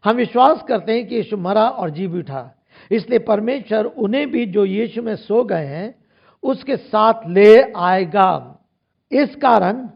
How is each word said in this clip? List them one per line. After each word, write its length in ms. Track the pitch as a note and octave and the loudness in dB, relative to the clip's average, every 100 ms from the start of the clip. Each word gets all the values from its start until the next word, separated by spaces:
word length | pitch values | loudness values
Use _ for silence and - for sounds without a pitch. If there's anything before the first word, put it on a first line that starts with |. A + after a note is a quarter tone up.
| G3+ | -2
हम 100 | A#3+ | -2
विश्वास 480 | A#3 A#3+ C4+ D#4+ - | -2 2 2 2 -2
करते 260 | A3+ G3+ | -6 -2
हैं 140 | A3+ G3+ | -4 -4
कि 80 | A#3 | -6
यीशु 220 | - G#3 | -6 -6
मरा 320 | F3+ G#3 A3+ | -2 0 0
और 200 | C4+ F3+ | -2 -8
जी 180 | D3+ F#3+ | -6 -8
भी 120 | E3+ | -8
उठा, 440 | D3+ C3+ B2+ _ _ _ - | -8 -12 -14 _ _ _ -4
इसलिए 280 | A3 - A#3+ | -4 0 -4
परमेश्वर 640 | A#3 G#3 A3 C#4 G3+ A3 A3 | 0 -2 -2 -6 -4 -4 -4
उन्हें 460 | D4+ G#3 B3+ D4 | -4 -2 -2 -2
भी 140 | D4+ A#3 | -4 -2
जो 200 | F#3 G3 | 0 0
यीशु 360 | G3 A3+ A3+ | -2 -4 -6
में 140 | A#3 G#3+ | -8 -10
सो 280 | - G#3+ | -2 -2
गए 220 | A#3 F3 C#3+ | 0 -4 -4
हैं 300 | D3 G#3 - _ _ _ _ | -10 -12 -14 _ _ _ _
उसके 340 | C4+ C4 - C4+ | -6 -6 -4 -6
साथ 360 | - G#3+ A3 A3+ E3 | -2 0 2 0 0
ले 440 | F3+ G#3 A3 - | 6 8 8 6
आएगा। 880 | - F3+ F#3 F3+ G3+ F#3+ D#3 B2 - _ _ _ _ _ | 0 0 0 0 2 2 2 -8 -20 _ _ _ _ _
इस 240 | C4 C#4+ - | -2 -2 0
कारण 540 | C4+ A3+ F#3 A#3+ B3+ | 2 2 2 -4 -10